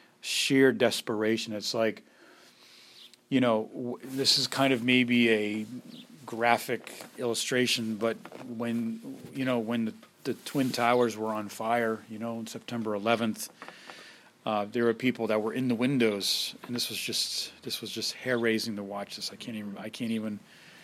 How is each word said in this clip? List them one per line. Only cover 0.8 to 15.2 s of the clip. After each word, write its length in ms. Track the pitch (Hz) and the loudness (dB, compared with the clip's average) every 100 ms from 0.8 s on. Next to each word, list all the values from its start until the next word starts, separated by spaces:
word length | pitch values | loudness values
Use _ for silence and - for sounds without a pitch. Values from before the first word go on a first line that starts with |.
| 117 - - 107 110 113 113 | 2 2 -2 0 2 0 -2
It's 220 | 104 - | -6 -4
like, 280 | 117 110 101 - _ - - - - - - - - - - - | 0 0 0 -16 _ -20 -20 -20 -20 -20 -20 -20 -20 -20 -20 -2
you 120 | 131 | 2
know, 300 | 123 110 110 | 4 2 0
w-, 260 | 131 120 - | -8 -8 -8
this 320 | 131 131 131 139 | -8 -2 2 2
is 100 | 123 | 0
kind 280 | - 139 | 2 2
of 80 | 123 | 4
maybe 480 | 123 127 120 120 117 | 4 4 6 6 6
a 360 | 107 104 107 110 123 - - - - 123 | 4 2 -4 -6 -10 -14 -20 -20 -18 -10
graphic 680 | 113 117 117 - 113 - - - - | 0 4 4 4 -6 -6 -16 -16 -6
illustration, 760 | 123 110 - 127 123 123 110 104 | -2 -2 0 2 2 0 -2 -2
but 200 | 113 110 - - 123 113 | -2 -2 -10 -16 -12 -6
when, 580 | 117 117 113 113 139 135 - | -2 -2 -2 -6 -10 -14 -10
you 120 | 139 131 | -4 0
know, 120 | 120 | 0
when 280 | 110 117 110 | 0 -2 -2
the, 80 | - - _ | -6 -20 _
the 100 | - - | -6 -6
Twin 260 | - 143 127 | -4 0 0
Towers 460 | 120 120 123 117 107 | 2 4 6 4 0
were 160 | 110 | -2
on 160 | 107 104 | -2 -6
fire, 520 | - 113 120 113 110 113 | -6 0 2 2 -2 -6
you 80 | 107 | -10
know, 180 | 117 117 | -8 -8
on 100 | 113 | -8
September 480 | 117 - 120 110 | -12 -8 -4 -2
eleventh, 540 | 104 110 113 113 107 - - - - - - - - - _ | 0 2 2 2 -2 -8 -12 -20 -18 -20 -20 -20 -20 -20 _
uh, 220 | - 104 104 | -2 -2 0
there 140 | 117 | 2
were 80 | 117 | 2
people 360 | 113 127 117 | 4 0 0